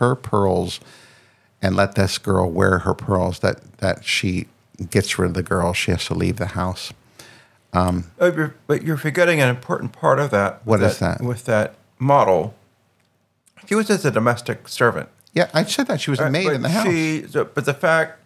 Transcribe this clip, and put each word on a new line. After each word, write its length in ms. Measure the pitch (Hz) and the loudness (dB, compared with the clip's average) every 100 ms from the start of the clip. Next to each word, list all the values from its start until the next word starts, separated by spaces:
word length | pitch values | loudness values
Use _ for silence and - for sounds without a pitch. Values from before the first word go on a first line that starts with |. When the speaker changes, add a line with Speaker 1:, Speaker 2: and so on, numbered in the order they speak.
Speaker 1:
her 140 | 123 127 | 0 0
pearls 640 | - 104 98 92 90 - - - - _ _ _ _ _ | -2 0 2 0 -2 -6 -14 -20 -20 _ _ _ _ _
and 140 | 95 95 | -2 2
let 180 | 98 - | 2 2
this 220 | 95 - | -2 -2
girl 320 | - 95 90 | -2 0 0
wear 300 | 85 95 92 | 2 2 2
her 160 | 92 - | 0 -2
pearls, 440 | - 95 90 87 | 0 0 0 -2
that, 180 | 98 - - - | -2 -4 -8 -6
that 280 | 95 - - | -4 -4 -4
she 420 | - 98 90 - _ _ - 92 | -2 -2 -4 -6 _ _ -14 -2
gets 300 | 104 95 - | 0 0 0
rid 80 | 90 | -2
of 60 | 90 | -2
the 80 | |
girl. 300 | 85 92 87 | -2 0 0
She 180 | 90 - | -2 -2
has 140 | 87 - | -2 -2
to 100 | 87 | -4
leave 220 | 90 92 | -2 -2
the 160 | 90 90 | -4 -4
house. 300 | 92 90 - - _ - - - _ _ _ | -4 -6 -12 -16 _ -20 -20 -20 _ _ _
Um, 320 | 92 90 90 87 - | 0 0 0 -4 0
Speaker 2:
Oh, 140 | 180 | 0
you're, 240 | 156 151 - - | 2 -4 -6 -4
but 160 | 147 | -2
you're 160 | 151 151 | -2 -4
forgetting 420 | 156 143 175 160 | -2 0 2 4
an 80 | 131 | 2
important 420 | 123 - 175 - | 0 -4 -6 -6
part 260 | - 160 135 | -2 2 2
of 140 | 143 | 2
that. 340 | 104 101 - 113 | 2 0 -2 0
Speaker 1:
What 140 | 107 | 2
Speaker 2:
With 120 | 98 | 2
Speaker 1:
is 60 | - | 2
Speaker 2:
that, 200 | - - | -2 -2
Speaker 1:
that? 40 | 120 | -4
Speaker 2:
with 160 | 120 - | -6 0
that 300 | 107 107 - _ - | 0 0 -6 _ -4
model. 560 | 131 143 101 90 101 - _ _ _ _ _ _ _ _ _ _ - | 4 4 6 4 0 -8 _ _ _ _ _ _ _ _ _ _ -2
She 80 | 208 | 0
was 120 | 214 | 2
just 180 | 196 143 | 0 2
a 60 | |
domestic 560 | 120 117 117 - 113 - | 2 2 0 -4 -8 -8
servant. 400 | - 120 82 - _ _ | 0 0 0 -6 _ _
Speaker 1:
Yeah, 160 | 160 170 | -2 0
I 120 | - - | 0 -2
said 220 | - 269 | -2 -2
that. 140 | 151 | -2
She 80 | - | -2
was 80 | 135 | 0
a 40 | |
Speaker 2:
Right, 80 | 151 | 0
Speaker 1:
maid 140 | 147 185 | 0 0
Speaker 2:
but 80 | 139 | -2
Speaker 1:
in 60 | |
the 60 | - | 0
house. 160 | 180 196 | 0 0
Speaker 2:
she, 380 | 165 160 156 - | 0 0 -2 -4
so, 160 | 151 107 | -4 -4
but 200 | - 131 | -4 -4
the 80 | |
fact, 460 | 135 175 160 160 - | 0 2 2 0 -6